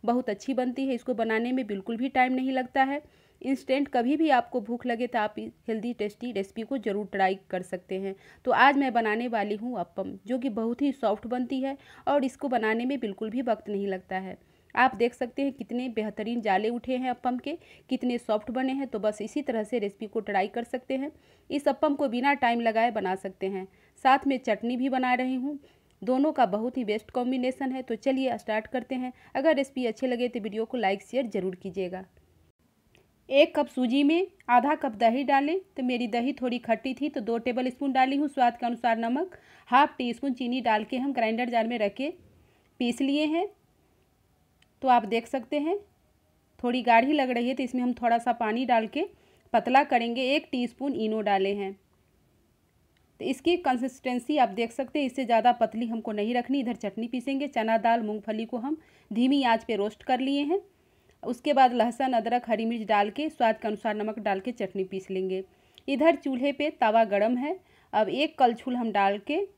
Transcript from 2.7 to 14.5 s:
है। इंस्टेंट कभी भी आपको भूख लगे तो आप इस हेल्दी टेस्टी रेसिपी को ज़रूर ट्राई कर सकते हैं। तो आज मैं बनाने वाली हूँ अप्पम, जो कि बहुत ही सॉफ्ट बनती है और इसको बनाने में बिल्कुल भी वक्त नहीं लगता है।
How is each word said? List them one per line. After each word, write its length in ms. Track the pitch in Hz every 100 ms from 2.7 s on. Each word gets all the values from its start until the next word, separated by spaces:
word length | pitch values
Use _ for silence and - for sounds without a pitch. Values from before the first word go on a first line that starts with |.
| 269
है। 180 | 269 285 294 _ _ _
इंस्टेंट 460 | - 269 - 262 277
कभी 300 | 247 233 302
भी 120 | 320
आपको 300 | 254 233 247
भूख 240 | 208 240
लगे 220 | 247 233 240
तो 120 | 233
आप 160 | 214 220
इस 140 | 220 _ -
हेल्दी 260 | 220 233
टेस्टी 360 | 240 208 - 247
रेसिपी 300 | 202 196 -
को 140 | 220 269
ज़रूर 280 | 214 196 196
ट्राई 320 | 196 190 196 _
कर 120 | 185
सकते 320 | 180 180 - 190
हैं। 180 | 196 190 - -
तो 60 | 254
आज 240 | - 262 277
मैं 140 | 269
बनाने 340 | 233 220 214 240
वाली 260 | 220 208
हूँ 240 | 208 240 233
अप्पम, 380 | 175 - 190 196
जो 120 | 202 254
कि 120 | 262
बहुत 300 | 208 226 240
ही 100 | 285
सॉफ्ट 320 | 262 208 214 220
बनती 340 | 247 247 262
है 160 | 269 277 - - -
और 180 | 285
इसको 220 | 262 - 277
बनाने 360 | 240 220 220
में 140 | 254 277
बिल्कुल 300 | 220 196 220
भी 120 | 240
वक्त 260 | 247 214 -
नहीं 180 | 202 196
लगता 300 | 185 - 190
है। 200 | 190 - _